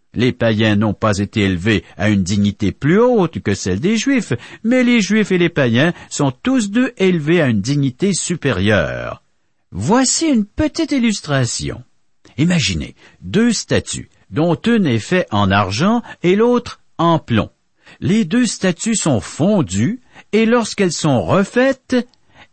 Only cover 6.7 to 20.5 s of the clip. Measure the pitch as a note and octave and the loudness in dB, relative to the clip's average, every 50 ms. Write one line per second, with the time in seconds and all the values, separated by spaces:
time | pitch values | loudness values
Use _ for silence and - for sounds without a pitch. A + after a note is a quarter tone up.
6.7 | G3 A#3+ B3+ A#3+ - - F#3+ F#3 F3+ E3+ C#3+ D3 F3 F3+ D#3 B2+ A#2 G#2 F#2 A#2+ | 0 0 0 0 -2 0 0 0 2 0 0 2 2 2 2 2 0 0 0 0
7.7 | C#3+ D3 C#3 C3+ B2 - E3+ G3+ F#3+ - - - F3+ D#3 - C#3+ A2+ F2+ F#2+ G#2 | 0 0 0 -2 -2 -2 -2 -2 -2 -2 -4 -6 -6 -4 -2 -2 -2 0 2 2
8.7 | A2 F#2+ D#2+ C2 B1 A#1+ A#1+ A#1 - - _ _ _ _ _ _ _ _ _ _ | 2 2 2 0 -4 -8 -8 -10 -10 -12 _ _ _ _ _ _ _ _ _ _
9.7 | - F2 G#2 C3 G#3+ B3+ C4+ B3+ - - E4 D#4+ C#4 A3+ G#3 G#3 _ - D#4 D4+ | -12 -8 -2 0 2 2 2 0 0 -2 0 0 0 0 0 -2 _ -4 -4 -4
10.7 | - - E4 C#4 D4 C#4 A#3 A#3 G#3 - - - C#3+ C3+ C3 A2+ - - - C#2 | -2 -4 -4 -2 -2 0 0 0 -2 -2 -4 -2 -2 0 0 -2 -4 -6 -8 -8
11.7 | A#1 - B2 _ _ _ _ _ _ _ _ - - - D3 F3 F3+ E3+ A#2+ F#2 | -10 -12 -16 _ _ _ _ _ _ _ _ -18 -4 -2 0 2 2 0 0 -2
12.7 | F2+ D#2 C#2+ - - _ - - _ _ - F2 G2 G3 A#3 A#3+ A3 - - - | -4 -4 -6 -10 -14 _ -20 -20 _ _ -16 -4 -2 0 2 2 0 -2 -4 -2
13.7 | C3+ G2+ - - - - - - _ _ _ _ G2 A2+ D#3 F3 E3 D3+ - A3 | -2 -2 -2 -4 -12 -12 -12 -16 _ _ _ _ -4 -2 0 0 -2 -2 0 0
14.7 | A#3+ A3+ G3 D3+ A#2 A2+ G2+ - F3+ F#3 F3 - - G2+ G2+ F#2+ F#2+ G2+ G#2 F2+ | 0 2 2 0 0 -2 -2 -2 -2 -2 -2 0 0 0 2 4 4 2 2 0
15.7 | G2 G#2 D#3 G3+ A3+ A#3+ - - - _ - E3+ F#3 G#3 A3+ A#3+ B3 A#3+ - - | -2 -2 0 0 0 0 -2 -6 -16 _ 0 0 2 4 4 2 2 0 -2 -6
16.7 | - - _ _ _ - D#3+ E3+ E3 D#3 - - B2 G#2+ F2 - _ _ _ _ | -16 -18 _ _ _ -2 0 2 2 0 0 0 0 0 0 -2 _ _ _ _
17.7 | _ _ _ - - _ - - F#3+ A3 A3+ D#3 F3 B3 B3+ G#3 - - - F#3+ | _ _ _ -20 -16 _ -2 0 0 0 0 0 0 0 0 0 -2 -2 -2 -2
18.7 | F3 - - A3 A3+ G3 - E3 C3+ G#2 D#2+ - - - D#3 G3 A3 G3 C#3 F2 | -2 -2 -4 -4 -2 -2 0 0 0 0 -2 -6 -4 -2 0 2 2 2 0 0
19.7 | F2+ G2 A2 D#3 A3+ B3+ - _ _ - - _ - G#3+ A3+ A3 | 0 -2 0 0 -2 -6 -12 _ _ -20 -16 _ 0 2 2 4